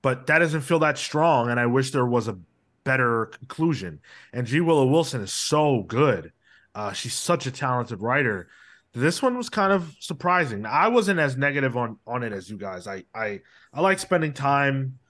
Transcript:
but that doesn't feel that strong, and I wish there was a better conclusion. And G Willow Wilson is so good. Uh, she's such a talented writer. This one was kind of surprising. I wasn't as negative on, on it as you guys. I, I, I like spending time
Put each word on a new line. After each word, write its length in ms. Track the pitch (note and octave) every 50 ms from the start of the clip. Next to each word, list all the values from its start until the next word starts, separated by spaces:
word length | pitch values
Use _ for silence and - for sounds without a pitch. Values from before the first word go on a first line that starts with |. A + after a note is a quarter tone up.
but 260 | - C3+ B2+ C3 C3
that 120 | - D3+ D#3+
doesn't 220 | E3+ D#3 D3+ D#3+
feel 180 | C3 - E3+ D#3+
that 180 | D#3 D3+ D3
strong, 520 | - - - - D#3 D#3+ E3+ D#3 B2+ A#2 A#2+
and 100 | A#2+ A#2+
I 60 | A#2+
wish 260 | A#2+ A#2+ C3+ C3+ C3
there 140 | - C#3 B2+
was 240 | B2 A#2+ A#2+ G#2+ A2+
a 80 | G2+ F#2 E2+ _ _ _ _ _ _ _ _
better 400 | C3+ C3 C3 B2+ A#2+ A#2 A2+ A2
conclusion. 760 | - - - - - - - D#3+ E3 D3+ - F#2+ F2 D#2 D#2 _ - - - - _
And 160 | - B2 B2
G 140 | A2 C3 D#3+
Willow 240 | F3 E3 E3 D3 C3+
Wilson 340 | B2+ C#3+ E3 D#3+ C3 C#3+ B2
is 120 | G2+ G2 -
so 500 | - - - D#3 D3+ D3+ D3 C3+ A#2 F#2+
good. 480 | - A2 B2 D3+ C#3+ A2 F2+ - - _ _ _ _ - _ _ _ _
Uh, 200 | G#2 G#2 G2+ F#2+
she's 200 | - - B2+ -
such 320 | - - - F3 D3+ -
a 40 | C3
talented 500 | B2 - C#3+ C3 B2 B2 A#2+ - A#2+ F2+
writer. 460 | G#2 A#2 B2+ C#3+ C#3+ A#2 G#2 F#2 E2+ _ - - - - - _ _ _ _
This 280 | A#2 C3 D#3+ F3 -
one 140 | C4+ B3+ B3
was 140 | B3 A#3+ A#3+
kind 240 | - A3 G3 G3 G3
of 200 | F#3+ E3+ D#3+ - _
surprising. 640 | - - E3+ C#3 - F3+ F3+ F3+ E3+ C3 A2 G2+ G#2+
I 220 | A2 B2 D3 F3+
wasn't 320 | A3+ A#3+ A#3+ G#3 F#3+ G3 E3
as 160 | D3+ C#3 B2+
negative 400 | C3 C#3 C#3+ C#3 C#3+ C3+ C3 A#2+
on, 220 | B2 A#2+ A2+ A2+ - _
on 160 | A#2 A#2+ B2 B2
it 80 | A2+
as 180 | G#2 F#2+ F2+ F#2+
you 80 | G#2+
guys. 300 | G2 G2+ G2 F#2 F2+ F2+
I, 160 | G2+ G2 F#2+ F#2 _ -
I, 280 | A2 A2 G#2+ G2+ F#2+ _ _ _ _ - _ -
I 80 | C#3+
like 180 | E3+ F#3+ F#3+ F#3
spending 320 | - - F#3 E3+ D#3 D3+
time 680 | C3+ C3 C#3+ C#3 C#3 C#3 C#3 C#3 C3+ C3+ C3+ C3 C3 - _ _